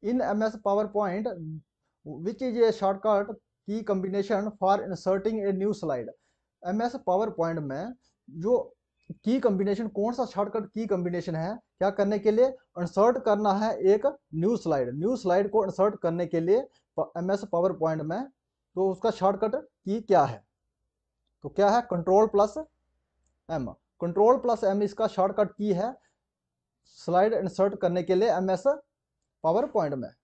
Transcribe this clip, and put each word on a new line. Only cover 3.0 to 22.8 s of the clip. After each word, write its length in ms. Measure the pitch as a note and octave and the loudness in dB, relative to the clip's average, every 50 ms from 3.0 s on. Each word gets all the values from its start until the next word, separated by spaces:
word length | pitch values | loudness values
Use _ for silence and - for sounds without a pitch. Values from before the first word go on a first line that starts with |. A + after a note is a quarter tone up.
| - A3 G#3+ G3 G#3 G#3+ A3 - _ _ _ _ _ - | 2 2 2 2 2 -2 -8 -14 _ _ _ _ _ -8
key 140 | G3+ A3 A3 - | -6 -6 -2 -2
combination 600 | G3+ F#3+ F#3 F#3+ F#3 G3+ G3 G3+ A#3 F#3+ G#3 G#3+ G#3 - F#3+ | -2 -2 -2 -2 -2 -2 -2 0 0 -2 -2 -4 -6 -2 2
for 140 | F#3+ G3 G#3 | 2 2 2
inserting 680 | - F#3+ F#3+ D#3+ - F#3+ F#3+ G3 G3 A3 A3 A3 G3+ | 0 -4 -8 -4 0 0 0 2 0 -2 -2 0 -2
a 60 | G3+ G3 | -2 -2
new 200 | F#3 F#3+ G#3 G#3 | 0 0 -2 -2
slide? 360 | G3+ - D#3+ C#3 B2+ A#2 A2+ - _ _ _ _ _ _ _ _ _ - | -2 -4 -4 -4 -4 -6 -8 -12 _ _ _ _ _ _ _ _ _ -8
एमएस 300 | F3 F#3 G#3+ A#3 A#3+ A#3+ | -4 -2 -2 -2 -2 -4
PowerPoint 640 | C4 - - F3+ F#3+ A3 G#3+ - - E3 E3 E3 D#3+ | -6 -2 0 0 0 0 -2 -2 -2 -2 -2 -2 -4
में 360 | D3+ C#3 C3 C#3 F3 A3+ B3+ _ _ _ _ _ _ - | -6 -6 -6 -8 -8 -10 -12 _ _ _ _ _ _ -18
जो 440 | - D#3+ E3 G#3 B3 A#3+ - - _ _ _ _ _ _ _ _ - _ _ | -14 -6 0 0 0 0 0 -4 _ _ _ _ _ _ _ _ -18 _ _
की 160 | G#3+ A#3+ C4+ | -2 -2 2
कॉम्बिनेशन, 480 | - A#3+ G3+ F#3 G3 G3 G3+ F#3+ A#3 G#3+ | 2 2 2 2 0 0 -2 -2 -4 -8
कौन 240 | - - G3+ A3+ A#3+ | -4 -4 -4 -4 -2
सा 120 | - B3+ | -4 -6
शॉर्टकट 420 | - - F#3+ G#3 G#3 - A3+ G#3 | -6 -2 -4 -4 -2 -4 -6 -8
की 200 | - _ G#3+ A3+ | -6 _ -8 -4
कॉम्बिनेशन 500 | - G3+ F#3 F3 F3 F3 F3 E3 - E3 | -2 -2 -2 -2 -2 -4 -4 -6 -6 -6
है 220 | D#3+ D#3+ F3 G#3+ B3 _ _ _ _ | -6 -6 -6 -8 -10 _ _ _ _
क्या 120 | F#3 G3 | -2 -2
करने 280 | G3 G3+ G3+ G3+ G#3 G3+ | 2 2 0 0 0 0
के 120 | G3+ A3 | 2 2
लिए? 160 | G#3+ A3 B3 C4 | 4 4 2 2
इंसर्ट 760 | C4 - _ _ _ - F3 E3+ - - G3+ A#3 B3 C4 - | 0 -6 _ _ _ -8 -8 -4 2 4 4 4 4 2 2
करना 280 | A3+ G#3 G#3 G#3+ G#3 F#3+ | 0 0 2 2 0 0
है 260 | G3 G#3+ A3+ G#3+ - | 2 0 -2 -2 0
एक 280 | - F#3 G3+ G#3+ G#3+ C#4 D4 - _ _ - | 4 4 4 4 2 -2 -4 -4 _ _ -4
न्यू 220 | D#3+ E3 G3+ A#3+ | -2 0 0 0
स्लाइड। 320 | A3 - E3 D#3 C#3 C3 A#2+ | 0 0 -2 0 0 0 -2
न्यू 280 | B2 C#3+ D#3+ G#3+ B3+ | -4 -4 -2 -2 -2
स्लाइड 340 | A#3 - F#3+ F3 F3+ G3+ - | -2 0 2 2 2 2 2
को 140 | G3+ A3 G#3 | 0 0 0
इंसर्ट 360 | - - - F#3 G#3+ G#3 G#3 | 0 0 2 2 2 2 0
करने 260 | - E3+ E3 E3+ F3 | -4 -4 -2 -2 -4
के 140 | E3+ - E3 | -2 -2 -2
लिए 280 | E3 E3+ G3 A#3+ C#4 - _ _ _ _ _ - | 2 4 2 2 2 -4 _ _ _ _ _ -6
प-, 140 | D#3+ - _ | -6 -6 _
एमएस 240 | E3+ F3 F3+ G3 G3 | -8 -4 -2 -2 -2
PowerPoint 640 | - - - E3+ F3 F#3+ F3+ - D#3+ D#3+ D#3+ D#3+ D#3 | -4 -4 -2 0 0 0 0 0 -2 -2 -2 -2 -4
में 220 | D#3 D#3+ G#3 C4 C#4 _ _ _ _ _ _ _ _ _ | -6 -6 -6 -6 -10 _ _ _ _ _ _ _ _ _
तो 160 | - F#3+ F#3+ | -2 -2 -2
उसका 200 | F#3 F3+ - A3+ | -2 0 -2 -2
शॉर्टकट 460 | A3 - F#3 F#3+ G3+ G3 - A3 G#3 | -2 2 0 0 0 2 -2 -2 -2
की 440 | C#4 - - _ _ _ - G3 A#3 | -4 -8 -10 _ _ _ -4 -4 -4
क्या 240 | A3 - G3 F3 C#3+ | 0 4 4 4 4
है? 200 | C3 A#2 G2+ _ _ _ _ _ _ _ _ _ _ _ _ _ _ _ _ _ _ _ _ _ | 4 0 -8 _ _ _ _ _ _ _ _ _ _ _ _ _ _ _ _ _ _ _ _ _
तो 60 | D3 | -10
क्या 220 | - - G3+ G3+ | -2 2 2 4
है? 120 | G#3 A#3+ A#3+ | 4 2 0
कंट्रोल 440 | A#3 F#3+ F3 E3 F3+ F#3 G3 A3 | 0 -4 -4 0 4 6 6 6
प्लस 320 | A3 - G3+ G3+ G#3+ G#3+ - D#4 _ _ _ | 4 4 2 2 2 0 -6 -12 _ _ _